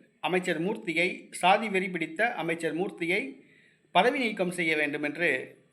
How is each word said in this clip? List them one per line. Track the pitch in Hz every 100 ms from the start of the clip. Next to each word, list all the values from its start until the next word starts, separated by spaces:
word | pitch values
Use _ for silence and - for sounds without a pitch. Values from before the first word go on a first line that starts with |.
| - _
அமைச்சர் | 160 180 185 160
மூர்த்தியை | 180 226 - 160 185 - -
சாதி | - 180 214 220
வெறி | 190 190
பிடித்த | 180 160 160 233
அமைச்சர் | - 160 165 160
மூர்த்தியை | 156 196 - 165 196 262 - - - _ _ _
பதவி | 175 226 285
நீக்கம் | 240 - 180
செய்ய | 180 165 156
வேண்டும் | 143 147
என்று | 147 143 170 127 135 - _